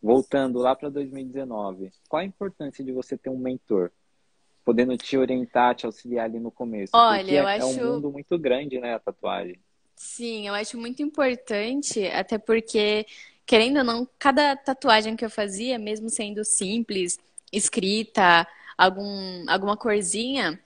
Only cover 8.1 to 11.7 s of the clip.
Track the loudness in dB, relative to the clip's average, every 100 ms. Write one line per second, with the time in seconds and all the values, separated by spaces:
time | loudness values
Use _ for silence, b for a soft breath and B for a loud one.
8.1 | -8 -4 -2 2 0 0 -6 -4 -6 -6
9.1 | -6 -4 -4 -6 -12 _ _ _ _ -16
10.1 | -10 -8 -8 -6 -6 -6 -8 -10 -6 -6
11.1 | 0 0 0 -4 -4 -2